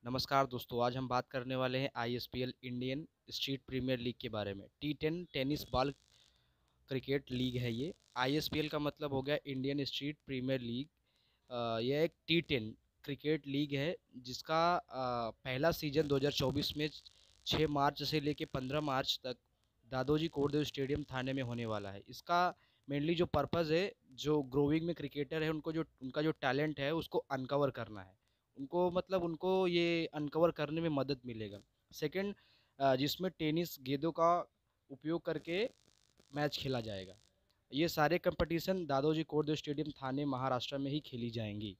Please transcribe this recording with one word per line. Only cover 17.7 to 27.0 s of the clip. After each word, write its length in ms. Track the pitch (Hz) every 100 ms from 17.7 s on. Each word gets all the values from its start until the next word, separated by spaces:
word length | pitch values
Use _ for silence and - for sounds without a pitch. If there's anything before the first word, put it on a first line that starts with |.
| 143 143 143
से 160 | 143 156
लेके 260 | 143 147 156
पन्द्रह 360 | 135 131 147
मार्च 380 | 151 135 135 -
तक 140 | 131 123 _ _ _ _ 117
दादोजी 380 | 131 131 151 160
कोंडदेव 360 | 147 143 143
स्टेडियम 400 | 143 - 135 147
थाने 300 | 143 131 127
में 100 | 135
होने 220 | 123 120 117
वाला 260 | 107 98
है। 120 | 98 -
इसका 460 | 127 - 175 180 - _ _ -
mainly 240 | 143 151 170
जो 100 | 175
पर्पस 420 | 151 139 165 160
है, 220 | 160 196 - _
जो 300 | 123 139 151
ग्रोइंग 440 | 135 131 143 156 170
में 100 | 165
क्रिकेटर 480 | 143 143 143 160
है 60 | 156
उनको 220 | 156 -
जो, 140 | 156 156 _
उनका 200 | 131 135
जो 100 | 156
टैलेंट 480 | 151 139 135 156 143
है 160 | 139
उसको 220 | 165